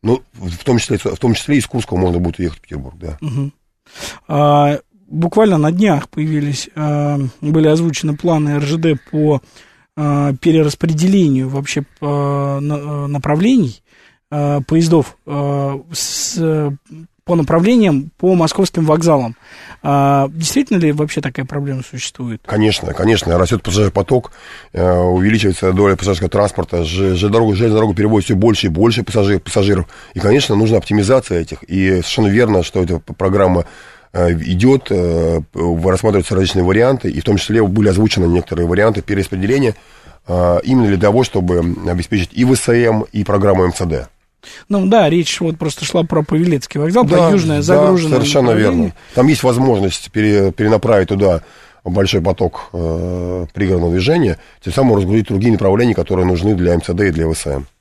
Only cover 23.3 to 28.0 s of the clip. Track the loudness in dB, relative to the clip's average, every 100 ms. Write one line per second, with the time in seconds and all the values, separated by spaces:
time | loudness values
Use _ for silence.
23.3 | 0 2 0 -2 0 0 0 0 -2 -2
24.3 | -20 -20 -20 -14 -2 0 2 2 2 2
25.3 | 2 0 0 0 2 2 2 -2 -2 -2
26.3 | 0 0 -2 -4 -4 -4 -2 -2 0 0
27.3 | 2 2 2 2 2 0 0